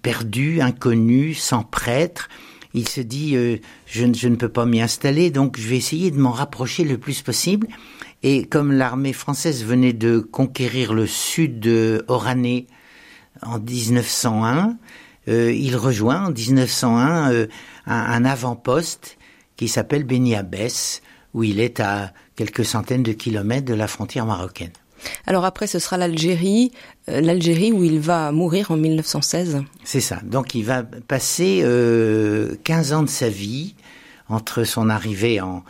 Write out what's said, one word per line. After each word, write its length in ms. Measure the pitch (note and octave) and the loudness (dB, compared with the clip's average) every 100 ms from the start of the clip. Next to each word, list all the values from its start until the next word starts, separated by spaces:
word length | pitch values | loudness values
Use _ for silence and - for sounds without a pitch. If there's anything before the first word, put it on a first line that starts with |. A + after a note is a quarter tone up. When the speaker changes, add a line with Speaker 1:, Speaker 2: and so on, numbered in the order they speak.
Speaker 1:
perdu, 580 | B2 A2+ A2+ A2+ D3 E3 | -6 -4 -4 -2 0 2
inconnu, 720 | B2+ A#2+ B2+ A2+ A2+ B2+ D3+ | 0 0 2 4 4 4 2
sans 300 | D#3 - B2 | -2 -2 -2
prêtre. 680 | A2 - - B2 F3 - - - - - - | -2 -4 -2 0 0 -4 -14 -16 -20 -20 -8
Il 120 | A#2 A2 | -4 -4
se 140 | C#3 | -6
dit, 340 | A#2 C3+ D3+ | -6 -6 0
euh, « 220 | C3 A#2+ A2+ - - - | 0 0 -2 -8 -20 -12
Je 180 | A2 | 0
ne, 80 | A#2+ | 0
je 160 | A#2 B2 | 2 2
ne 80 | A#2 | 2
peux 140 | A#2+ | 0
pas 160 | A#2+ A#2+ | 0 2
m'y 160 | A#2 | 2
installer, 480 | A2+ - C#3 D3 F3 | 2 0 0 2 2
donc 280 | C#3 C3+ A#2 | 2 0 -2
je 80 | A2 | -2
vais 120 | B2+ | -2
essayer 320 | A#2+ D#3 F#3 | -2 0 0
de 80 | C#3 | 2
m'en 140 | C3 | 2
rapprocher 520 | A#2+ C#3 - B2 - | 0 -6 -4 -6 -2
le 140 | D#3+ A#2+ | -2 -2
plus 240 | - C3 | -4 -8
possible. » 460 | - A#2 E3+ G#3 A3 - - - - - | -4 -2 0 0 -2 -8 -20 -20 -20 -2
Et 220 | C3+ C3+ | 2 2
comme 260 | - D3+ C#3+ | 2 0 4
l'armée 440 | C3+ B2+ B2+ C3+ | 2 2 0 -2
française 500 | B2+ - C#3 E3 C3 | -4 -6 -2 -2 -2
venait 300 | A2 B2 B2+ | 2 4 4
de 240 | A2+ A#2 A#2 | 4 2 2
conquérir 760 | A2+ - C3 - B2 B2 A2+ | 0 -2 -2 0 -2 -2 0
le 140 | A2 G#2+ | 0 0
sud 520 | - - - D#3 A#2 | -2 -4 0 0 0
de 460 | A2+ A2+ A2+ A2 - | 2 4 4 0 0
Oranais 600 | B2+ G#2 B2+ B2 B2 B2 - - - - - _ - | 0 0 0 0 -2 -4 -18 -20 -20 -20 -20 _ -16
en 180 | A2+ A#2 | -10 -8
dix-neuf 500 | A2 B2 A2+ B2 A#2 | -6 -4 2 2 2
cent 360 | - B2 A2 | -2 0 2
un, 320 | A2+ C#3 G#3 A#3 - - - _ - | 2 2 2 -2 -12 -20 -20 _ -2
euh, 260 | A2+ A#2 | 2 2
il 220 | A#2 C3+ B2 | 2 0 0
rejoint 500 | B2 A2 A2 D#3+ G3 | 0 2 2 2 -2
en 40 | |
dix-neuf 400 | A#2+ A2+ C3+ B2+ | -2 2 4 4
cent 260 | - B2+ A#2 | 0 2 2
un, 360 | C3+ E3+ C#3+ | 2 2 2
euh, 140 | A#2 A2 - - - - | 2 0 -6 -20 -18 -6
un, 100 | A#2 | -4
un 280 | A2 A#2 | 0 2
avant-poste 920 | B2+ C3+ B2 A#2 - C3+ E3+ - - - - _ _ - | 2 0 -4 -4 0 0 0 -8 -16 -20 -20 _ _ -6
qui 120 | A#2 | -4
s'appelle 360 | - - D3 | -2 0 -2
Beni 320 | C3 B2+ B2+ G#2+ | 0 2 2 0
Abbès, 680 | F#2+ F#2+ A#2 - - - - - _ | -4 -6 -6 -4 -6 -8 -14 -20 _
où 100 | A#2 | -2
il 160 | A2+ G2+ | 0 2
est 200 | A#2+ A#2+ | 0 0
à 320 | G2+ G2+ G2 - _ - | -2 -2 -6 -14 _ -8
quelques 280 | G#2+ - | -6 -2
centaines 380 | G#2+ A2+ G2+ B2+ | -2 -2 -2 0
de 100 | A#2 | 0
kilomètres 540 | G#2+ A#2+ G#2+ G2+ B2+ C3 | -2 -4 -2 -2 -2 -2
de 80 | |
la 140 | G#2+ G#2 | -2 -2
frontière 380 | - G2+ C3+ A2 | -4 -6 -4 -4
marocaine. 460 | F#2+ F#2 - E2+ - _ _ - - - | -4 -6 -10 -14 -14 _ _ -14 -10 -2
Speaker 2:
Alors 180 | F#3+ | 0
après, 220 | F#3 - G#3 | 0 -4 -4
ce 120 | F3+ | -4
sera 180 | - F#3 | -2 -2
l'Algérie, 760 | F3+ D#3+ D#3+ F3 F3+ G#3+ B3 - - - - | 0 0 0 0 2 4 2 -2 -20 -18 -6
euh, 120 | C3 | 0
l'Algérie 520 | E3 F3+ E3+ E3 G#3+ | 2 2 2 2 2
où 120 | G#3+ | 4
il 160 | E3+ D#3 | 4 2
va 320 | D#3 E3+ D3+ | 2 0 2
mourir 380 | D3+ E3+ F3+ G#3 | 0 2 0 0
en 60 | D#3+ | 0
mille 200 | D#3+ D#3+ | 2 0
neuf 100 | D#3 | 0
cent 160 | D3+ | -4
seize. 400 | - E3 F3 C#3+ C#3+ - | -2 -2 -2 -4 -6 -12
Speaker 1:
C'est 160 | - C3+ | -4 -2
ça. 200 | - F2+ | -2 -6
Donc 300 | G2 B2+ B2 | -4 -4 -2
il 100 | A#2+ | -4
va 180 | G#2+ B2+ | -2 -2
passer, 800 | A2+ B2 - C3+ - - F#3 F#3+ | -4 -12 -6 -4 -2 0 2 2
euh, 920 | C3+ A#2+ A#2 A#2 A2 A2 G#2+ G#2+ G#2+ - | 4 4 4 4 4 2 2 0 -2 -6
quinze 280 | - E3 C#3+ | -2 0 2
ans 100 | D#3 | 0
de 60 | D3 | 0
sa 200 | - A#2+ | 0 -2
vie 460 | G2 G2+ B2+ F#3 - - - - - - | -2 -6 -8 -10 -14 -20 -20 -20 -20 -6
entre 360 | A2 - - | -6 -4 -2
son 240 | A2+ - A2 | -2 0 0
arrivée 520 | G#2+ A2 G2 A#2 G#2+ | 0 -4 -2 0 0
en, 220 | F#2 F#2 | -2 -8